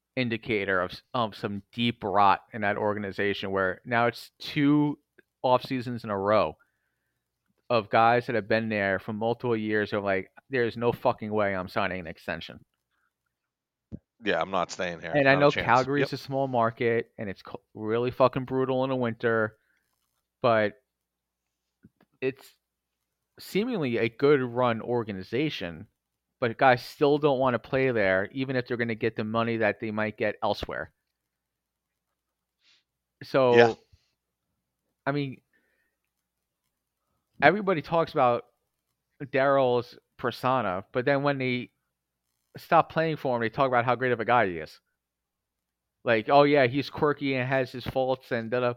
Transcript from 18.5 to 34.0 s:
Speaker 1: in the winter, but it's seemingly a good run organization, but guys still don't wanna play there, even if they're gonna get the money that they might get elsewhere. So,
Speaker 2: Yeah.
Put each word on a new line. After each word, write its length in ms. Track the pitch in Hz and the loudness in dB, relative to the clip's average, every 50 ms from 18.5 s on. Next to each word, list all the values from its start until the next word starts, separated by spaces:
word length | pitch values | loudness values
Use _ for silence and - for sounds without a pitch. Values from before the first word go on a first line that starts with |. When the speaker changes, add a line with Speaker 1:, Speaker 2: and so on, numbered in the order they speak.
| 131 131 131 127 131 127 131 | -2 -2 -2 -2 -2 -2 -2
Speaker 1:
in 60 | 135 | -2
the 40 | 131 | -2
winter, 640 | 131 123 113 113 - - 117 113 113 110 110 - _ _ _ _ _ _ _ _ _ _ _ _ _ _ _ _ _ - | -2 -2 -4 -4 -2 -2 0 0 0 0 -2 -4 _ _ _ _ _ _ _ _ _ _ _ _ _ _ _ _ _ 0
but 320 | 123 113 110 107 104 - _ _ _ _ _ _ _ _ _ _ _ _ _ _ _ _ _ _ _ _ _ _ - _ _ _ _ _ - | 2 2 2 2 0 -4 _ _ _ _ _ _ _ _ _ _ _ _ _ _ _ _ _ _ _ _ _ _ -20 _ _ _ _ _ -6
it's 240 | 127 131 131 - - - _ _ _ _ _ _ _ _ _ _ _ _ _ _ _ _ _ - | -6 -6 -6 -6 -16 -20 _ _ _ _ _ _ _ _ _ _ _ _ _ _ _ _ _ -20
seemingly 580 | - - - 185 220 254 247 185 147 127 117 107 | -18 -6 -4 -2 -2 -2 -2 -4 -2 -2 0 0
a 100 | 113 117 | -2 -2
good 320 | - - 139 143 151 135 | -2 2 4 4 4 4
run 380 | 131 120 117 123 127 120 113 110 | 2 -2 -2 0 0 0 0 -2
organization, 1040 | - - 120 120 110 107 101 92 92 - 110 123 156 151 - - 95 85 82 78 107 _ _ _ _ _ _ _ _ _ _ - | -4 -4 -2 -2 -2 -4 -8 -10 -8 -4 -2 -2 -2 -2 -4 -6 -8 -10 -10 -12 -16 _ _ _ _ _ _ _ _ _ _ -6
but 180 | 127 120 110 - | -4 -4 0 4
guys 240 | 139 135 123 120 - | 6 6 6 4 0
still 320 | - - - 151 143 147 147 | -12 -2 0 2 2 2 4
don't 220 | 147 147 135 123 | 2 2 2 2
wanna 200 | 135 131 120 113 | 0 0 0 -2
play 320 | - - - 131 131 131 | -4 -2 -2 0 0 0
there, 380 | 120 110 98 95 95 95 101 - | 0 2 2 2 2 2 0 -2
even 240 | - 135 131 131 131 | -4 -8 -6 -4 -4
if 100 | 127 120 - | -4 -4 -4
they're 100 | 123 113 | -4 -4
gonna 180 | 120 117 113 | -2 -4 -4
get 220 | 110 - 113 - - | -2 -2 -4 -2 -2
the 60 | 110 | -6
money 320 | 107 110 117 113 117 117 110 | -4 -2 -2 -2 0 -2 0
that 220 | 110 104 101 - | 0 0 0 -2
they 100 | 117 110 | -6 -8
might 240 | 107 110 107 107 107 - | -4 -4 -4 -4 -4 -2
get 180 | 113 107 104 - | -2 -2 -2 -2
elsewhere. 520 | 110 104 104 - - - 69 64 78 - _ _ _ _ _ _ _ _ _ _ _ _ _ _ _ _ _ _ _ _ _ _ _ _ _ _ _ _ _ _ _ _ _ _ _ _ _ _ _ _ _ _ _ _ _ - - | -2 -2 -2 -2 -6 -10 -8 -10 -10 -12 _ _ _ _ _ _ _ _ _ _ _ _ _ _ _ _ _ _ _ _ _ _ _ _ _ _ _ _ _ _ _ _ _ _ _ _ _ _ _ _ _ _ _ _ _ -20 -16
So, 320 | - - 139 131 123 120 | -2 2 2 4 6 8
Speaker 2:
Yeah. 180 | 120 117 113 110 - _ _ _ _ | 8 8 8 6 -2 _ _ _ _